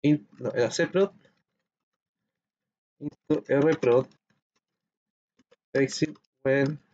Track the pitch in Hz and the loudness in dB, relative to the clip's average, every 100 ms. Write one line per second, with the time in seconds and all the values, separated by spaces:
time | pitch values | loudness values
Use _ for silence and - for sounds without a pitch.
0 | 147 151 - - 123 120 120 - 165 180 | 2 0 -2 -10 -6 -2 -2 -2 -2 0
1 | 196 _ _ _ _ _ _ _ _ _ | 0 _ _ _ _ _ _ _ _ _
2 | _ _ _ _ _ _ _ _ _ _ | _ _ _ _ _ _ _ _ _ _
3 | 143 _ _ 151 - 139 151 156 123 120 | -16 _ _ -4 0 0 2 2 2 2
4 | 131 _ _ _ _ _ _ _ _ _ | 0 _ _ _ _ _ _ _ _ _
5 | _ _ _ _ _ _ _ 135 135 - | _ _ _ _ _ _ _ -2 -2 -2
6 | 151 - _ _ 135 139 139 151 _ | -6 -6 _ _ -2 0 0 -4 _